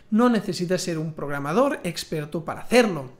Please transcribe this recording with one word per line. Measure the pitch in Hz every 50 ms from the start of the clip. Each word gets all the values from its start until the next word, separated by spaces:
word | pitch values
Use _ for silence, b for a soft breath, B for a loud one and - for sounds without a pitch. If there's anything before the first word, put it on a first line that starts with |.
| B -
no | 214 214 247 247
necesitas | 233 202 - - 175 - 180 165 185 175
ser | - 180 165 160
un | 156 165
programador | 156 - 160 143 143 143 139 143 165 220 269 277 302 - -
experto | 175 156 - - - 170 156 147 156 - 170 156
para | - 123 -
hacerlo. | - - 220 247 233 208 175 147 131 127 -